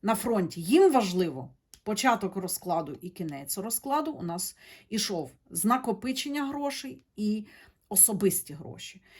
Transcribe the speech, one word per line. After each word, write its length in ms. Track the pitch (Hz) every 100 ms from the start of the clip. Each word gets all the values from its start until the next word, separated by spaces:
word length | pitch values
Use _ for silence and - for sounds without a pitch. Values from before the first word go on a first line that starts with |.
на 140 | 202 220
фронті. 460 | 254 220 170 175
Їм 300 | 165 294 381
важливо 580 | 269 202 180 175 131 131 _ _ -
початок 520 | - 214 262 226 190 190
розкладу 600 | 185 - 180 170 151 -
і 80 | 190
кінець 480 | - 165 143 135 -
розкладу 540 | 208 226 269 285 302
у 120 | 285
нас 340 | 170 170 - - - - _
ішов 420 | 220 - 185 135 - _
з 160 | 165 214
накопичення 840 | 254 254 208 247 262 294 285 277
грошей 540 | 285 285 277 269 - _ -
і 300 | 208 214 208 - - _ _
особисті 640 | 196 - 202 196 - -
гроші. 480 | 156 151 - - - _ -